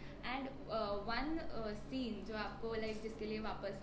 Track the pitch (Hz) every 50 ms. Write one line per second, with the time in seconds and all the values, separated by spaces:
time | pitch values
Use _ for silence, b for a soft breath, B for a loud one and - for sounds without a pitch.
0 | B B B B - 233 254 277 269 269 - - - - 214 226 214 202 202 202
1 | 196 226 226 247 269 302 320 330 320 - - 226 220 214 208 214 - - 262 262
2 | 254 226 214 208 196 208 220 214 208 196 208 - - 226 226 220 220 220 214 214
3 | - 220 214 - 214 214 214 214 214 202 180 - 208 196 196 143